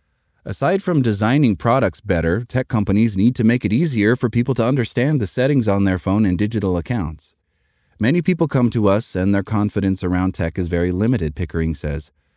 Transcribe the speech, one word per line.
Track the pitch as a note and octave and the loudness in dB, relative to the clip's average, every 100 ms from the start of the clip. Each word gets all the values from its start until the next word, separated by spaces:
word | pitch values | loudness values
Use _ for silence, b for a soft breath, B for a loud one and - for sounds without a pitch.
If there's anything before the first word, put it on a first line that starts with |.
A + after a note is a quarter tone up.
| _ _ _ _ | _ _ _ _
Aside | - - C#3 F#3+ | -12 -4 -2 0
from | - D#3+ | 0 0
designing | B2 G2+ G#2+ C#3 C3 F#2+ | 2 0 2 4 2 2
products | A#2+ C3 G#2+ - | 2 2 0 -2
better, | G2+ E2+ E2 F#2+ | -2 0 2 -2
tech | A#2+ C3 C3 | -2 -6 -2
companies | A2+ G2+ G2+ A2+ F#2+ | -2 2 2 2 2
need | A2+ | 0
to | B2+ | 4
make | A2 A#2+ | 2 2
it | F#2+ | 0
easier | A2+ E3+ A#2+ G2+ B2 | 0 0 2 2 2
for | A#2+ | 0
people | A#2+ B2 | 0 0
to | B2 | 0
understand | A#2 C3+ A2+ - C3 D3+ | 0 0 -2 -2 0 0
the | G2 | -2
settings | - C3 C#3+ G#2+ | -2 0 2 2
on | G2 | 2
their | G2 F#2 | 2 0
phone | - G2+ | 0 2
and | G#2+ F2+ | 2 2
digital | G#2+ A2+ F#2+ F2 | 0 -2 -2 -2
accounts. | - A#2+ D#2+ D#2 - _ _ _ _ _ _ _ | -2 -4 -4 -10 -18 _ _ _ _ _ _ _
"Many | E3 F3 | 0 0
people | E3+ F3 D#3+ | 0 0 0
come | C3+ A#2+ | 2 2
to | A2+ G2+ | 2 2
us | G2+ - | 2 0
and | F#2 F#2+ | -2 0
their | G2 | 0
confidence | F#2+ G#2+ G#2 - F#2+ F#2+ | 0 -2 0 0 -2 -2
around | F#2 F2+ F#2 | -2 0 -2
tech | - E2 - | -2 -4 -4
is | F2 | -4
very | E2+ F2+ | -2 -2
limited," | F2+ A2 B2 D#2 | 0 0 0 -2
Pickering | D2 E2+ E2 E2 | -4 -6 -2 -4
says. | D#2 D2+ D2+ - _ _ | -4 -6 -8 -10 _ _